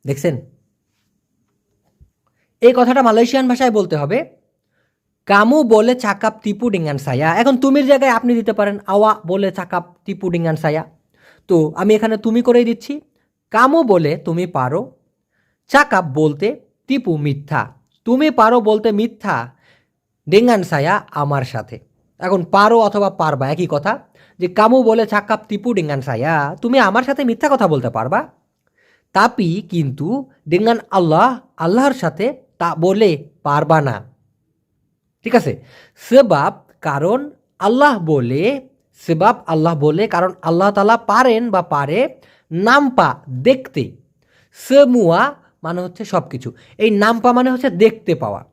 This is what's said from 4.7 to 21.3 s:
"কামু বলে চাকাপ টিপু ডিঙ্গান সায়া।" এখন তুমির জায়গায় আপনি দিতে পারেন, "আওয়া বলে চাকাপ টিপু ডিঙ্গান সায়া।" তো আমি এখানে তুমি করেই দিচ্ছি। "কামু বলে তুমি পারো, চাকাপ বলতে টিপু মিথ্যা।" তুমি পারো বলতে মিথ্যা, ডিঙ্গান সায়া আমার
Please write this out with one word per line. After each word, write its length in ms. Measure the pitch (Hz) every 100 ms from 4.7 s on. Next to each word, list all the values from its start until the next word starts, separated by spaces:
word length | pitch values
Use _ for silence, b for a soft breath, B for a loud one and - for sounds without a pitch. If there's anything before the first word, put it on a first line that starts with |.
| _ _ _ _ _ -
"কামু 360 | 202 214 302
বলে 320 | 247 214 233
চাকাপ 460 | 247 208 202 220 220
টিপু 280 | 208 202 240
ডিঙ্গান 280 | 196 156 139
সায়া।" 360 | 143 127 156
এখন 220 | 175 247 254
তুমির 300 | 269 277 262
জায়গায় 240 | 277 269
আপনি 240 | 233 247
দিতে 180 | 233 220
পারেন, 260 | 214 202 202 -
"আওয়া 340 | 202 214 214 165
বলে 260 | 190 196
চাকাপ 440 | 190 175 180 170 _
টিপু 260 | - 196 190
ডিঙ্গান 260 | 175 165 156
সায়া।" 280 | 160 151 - _ _ b b b _
তো 240 | 170 156 160
আমি 180 | 196
এখানে 220 | 214 220 220
তুমি 260 | 226 226
করেই 220 | 247 240
দিচ্ছি। 360 | 233 233 - 294 _ _ _ _ _
"কামু 320 | 214 262 330
বলে 340 | 262 180 147 151
তুমি 300 | - 165 180
পারো, 460 | 151 127 160 254 _ _ _ _ _ _ _ _
চাকাপ 360 | 269 285 196
বলতে 560 | 165 139 156 143 202 302 _ _ -
টিপু 300 | 269 262 156
মিথ্যা।" 560 | 147 139 - 147 104 _ _ _
তুমি 260 | - 254 311
পারো 300 | - 220 247
বলতে 320 | 214 214 226
মিথ্যা, 580 | 208 226 - 202 135 120 _ _ _ _ _ _ _ -
ডিঙ্গান 340 | 190 247 220
সায়া 420 | 175 151 151 202 -
আমার 340 | 151 143